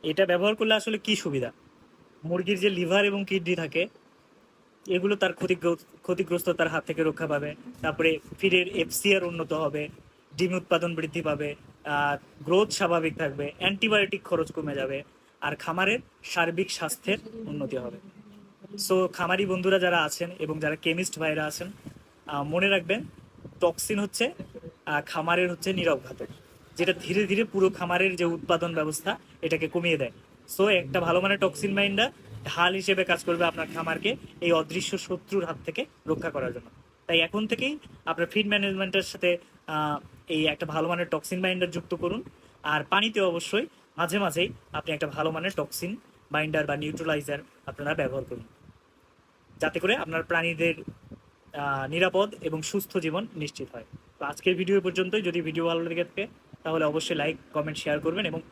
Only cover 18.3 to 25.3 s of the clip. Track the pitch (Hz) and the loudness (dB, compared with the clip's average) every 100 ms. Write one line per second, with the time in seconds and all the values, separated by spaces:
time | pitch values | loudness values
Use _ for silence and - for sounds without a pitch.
18.3 | - - _ - 208 - 185 180 - 175 | -20 -20 _ -16 -8 2 4 4 0 0
19.3 | 190 196 185 180 190 180 175 151 - 175 | 2 2 2 4 4 6 4 2 -2 -6
20.3 | 180 151 156 151 156 170 165 185 - 160 | -4 -4 -2 -2 0 0 0 -2 -2 -2
21.3 | 156 151 151 180 202 - - - _ - | 0 -2 -4 -10 -12 -16 -18 -20 _ -8
22.3 | 147 143 165 196 196 170 214 - - - | -4 0 2 4 2 2 -2 -2 -16 -20
23.3 | - - - 175 165 - 208 202 - 240 | -18 -18 2 2 2 -2 0 0 0 -2
24.3 | 349 - - 165 - - 147 147 170 156 | -2 -14 -14 -16 -14 -2 -2 0 -2 2